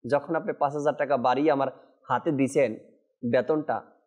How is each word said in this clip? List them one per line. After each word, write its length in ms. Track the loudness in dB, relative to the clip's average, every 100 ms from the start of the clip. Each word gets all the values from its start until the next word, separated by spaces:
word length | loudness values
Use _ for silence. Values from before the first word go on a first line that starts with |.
| 0
যখন 260 | -2 0 -4
আপনি 180 | -4
পাঁচ 200 | -2 -2
হাজার 220 | 0 -2 -2
টাকা 220 | -2 0
বাড়িয়ে 340 | 2 2 2
আমার 160 | 2 0 -4 -20 _ -4
হাতে 220 | -2 0
দিছেন 440 | 0 0 2 0 -2 -14 _ _ _ 0
বেতনটা 500 | 0 2 -2 -2 -6 -6 _